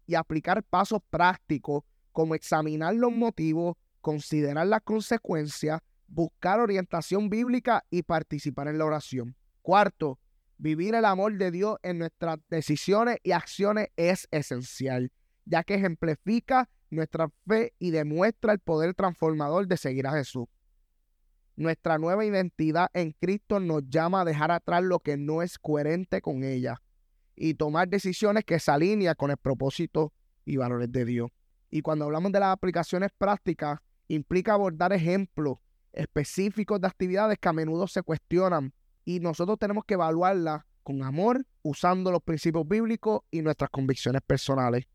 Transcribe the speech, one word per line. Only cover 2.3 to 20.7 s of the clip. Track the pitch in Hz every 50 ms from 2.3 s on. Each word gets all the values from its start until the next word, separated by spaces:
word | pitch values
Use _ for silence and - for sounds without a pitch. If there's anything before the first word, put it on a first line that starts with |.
| 160
examinar | 156 - - 170 156 156 156 151 156 160 170 214
los | 233 247 240
motivos, | 240 226 240 226 - - 160 160 156 165 170 175 165 - _ _ _ _
considerar | - 160 151 147 - - 156 151 147 139 143 156 165
las | 196 220 220
consecuencias, | - - 214 220 208 - 233 226 - - 185 156 151 151 - - - 151 160 165 - _ _ _ _
buscar | - - 160 170 165 - _ - 180 196 226
orientación | 240 202 196 190 180 - - 165 - - 180 202 214 202
bíblica | 208 226 240 254 247 247 - 247 226 - - _
y | - 175
participar | - - 170 160 156 - 151 143 - 147 123 139 139 147
en | 151 156
la | 156
oración. | 156 151 147 - - 131 127 117 123 123 _ _ _ _ _
Cuarto, | - - 185 208 208 196 - - 160 143 131 - _ _ _ _ _ _ _ -
vivir | 147 156 156 156 175 208 226
el | 226 220
amor | 208 190 185 196 220 208
de | 190 196 180
Dios | 170 180 196 214 214 -
en | - 180 180 170
nuestras | 165 160 - - 175 165 160 156 _ -
decisiones | 165 160 - - 151 143 - - 196 214 233 240 233 -
y | - 180
acciones | 180 165 - - - - 196 202 208 214 208 - _
es | - 170 175 190 - - -
esencial, | - 151 143 - 135 123 127 - - - 131 131 131 127 127 127 - _ _ _ _ _ -
ya | - 170 165 170
que | - 202
ejemplifica | 196 196 185 160 - 170 165 151 - - 190 226 233 - - 269 254 247 - _ _ _ -
nuestra | 151 160 160 - - 160 160 151 - _ -
fe | 180 220 220 233 233 - -
y | 175 180
demuestra | 160 156 147 151 151 165 190 226 220 _ - 220
el | 208 196
poder | - - 160 156 160 175 185
transformador | - 202 180 165 - 165 160 160 151 147 143 156 185 202
de | 180 190
seguir | - - 139 131 135 127
a | 135
Jesús. | 151 151 131 - - 127 120 - _ _ _ _